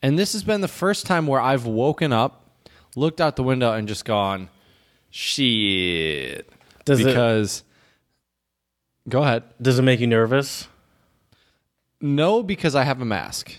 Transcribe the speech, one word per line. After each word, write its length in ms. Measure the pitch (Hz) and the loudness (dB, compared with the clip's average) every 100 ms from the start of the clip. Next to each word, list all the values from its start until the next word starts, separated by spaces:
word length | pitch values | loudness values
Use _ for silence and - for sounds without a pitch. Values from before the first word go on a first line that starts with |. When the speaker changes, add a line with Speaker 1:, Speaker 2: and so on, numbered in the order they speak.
Speaker 1:
and 160 | 135 160 | 0 0
this 140 | 202 | 0
has 100 | 214 | -4
been 180 | 196 208 | -4 -2
the 60 | 185 | -4
first 360 | - 185 208 - | -2 -2 -2 -2
time 200 | 175 151 | -2 0
where 140 | 135 | 0
I've 260 | 127 135 117 | 2 0 0
woken 440 | 110 139 147 156 | 0 0 0 0
up, 360 | 113 131 - _ _ - _ _ 123 | 2 0 -4 _ _ -20 _ _ -4
looked 240 | 156 160 | -2 0
out 160 | 156 - | -2 0
the 60 | |
window, 300 | 127 127 120 | 0 2 0
and 140 | 110 107 | 0 -4
just 180 | 101 - | -6 -2
gone, 420 | 107 98 95 92 _ _ _ _ _ _ | 0 0 -2 -8 _ _ _ _ _ _
"Shit." 1400 | - - - 127 110 101 95 90 85 80 71 64 - - - _ - - | -10 -6 0 2 2 2 2 0 0 -2 -4 -8 -12 -16 -20 _ -8 0
Speaker 2:
Does 140 | 131 | 2
it 40 | |
Speaker 1:
Because, 600 | 131 123 117 110 104 - - _ _ _ _ _ _ _ _ _ _ _ _ _ - | 4 2 2 2 -2 -6 -14 _ _ _ _ _ _ _ _ _ _ _ _ _ -4
go 160 | 123 | 0
ahead. 200 | 147 117 - - | 2 0 -4 -4
Speaker 2:
Does 180 | 123 123 | 2 4
it 40 | |
make 180 | 131 120 | 4 4
you 60 | 120 | 2
nervous? 600 | 113 113 135 135 - - _ _ _ _ _ _ _ _ _ _ _ _ _ | 2 2 0 -2 -8 -16 _ _ _ _ _ _ _ _ _ _ _ _ _
Speaker 1:
No, 420 | 147 143 165 220 | -2 0 2 2
because 320 | 196 196 165 | -2 -2 0
I 100 | 135 | 2
have 180 | 139 131 | 0 0
a 20 | |
mask. 480 | 117 98 - - - | -2 -4 -6 -10 -12